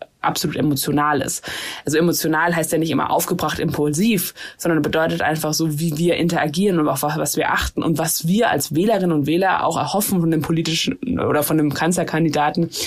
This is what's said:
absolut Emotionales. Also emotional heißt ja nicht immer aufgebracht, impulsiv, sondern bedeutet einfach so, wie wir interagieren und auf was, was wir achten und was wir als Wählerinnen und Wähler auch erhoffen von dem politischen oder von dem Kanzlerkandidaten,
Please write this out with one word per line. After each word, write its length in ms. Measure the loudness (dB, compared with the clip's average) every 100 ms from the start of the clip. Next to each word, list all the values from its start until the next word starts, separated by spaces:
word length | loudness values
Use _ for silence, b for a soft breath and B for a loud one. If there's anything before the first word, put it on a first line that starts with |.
| -16 -6
absolut 360 | -4 -2 -4 0
Emotionales. 840 | 0 0 0 0 2 0 -2 -6 B B B B -2
Also 120 | 2
emotional 580 | 2 2 0 2 2 0
heißt 160 | 0
ja 60 | 0
nicht 140 | 0
immer 180 | -2 0
aufgebracht, 480 | 0 0 -2 -2 -2
impulsiv, 760 | -2 0 0 2 2 2 -2 B B B
sondern 240 | 0 0
bedeutet 400 | 2 0 0 0
einfach 320 | 0 0 -2
so, 260 | 0 -2 0
wie 180 | -2 0
wir 200 | 0 2
interagieren 600 | 2 2 0 2 2 2
und 80 | 2
auf 160 | 0
was, 140 | -2 -2
was 200 | -2 0
wir 140 | 0
achten 300 | 0 -2 -2
und 160 | 0 0
was 300 | 0 -2 0
wir 240 | 2 2
als 240 | 0 0 0
Wählerinnen 380 | 2 2 2
und 140 | 2 2
Wähler 380 | 2 2 2 0
auch 120 | -2
erhoffen 420 | -2 -2 0 0
von 100 | 2
dem 120 | 0
politischen 800 | 0 0 0 -2 -2 -4 -4 -2
oder 220 | 0 0
von 160 | 2 2
dem 160 | 2
Kanzlerkandidaten, 960 | 0 0 0 -2 0 0 2 0 0 -2 B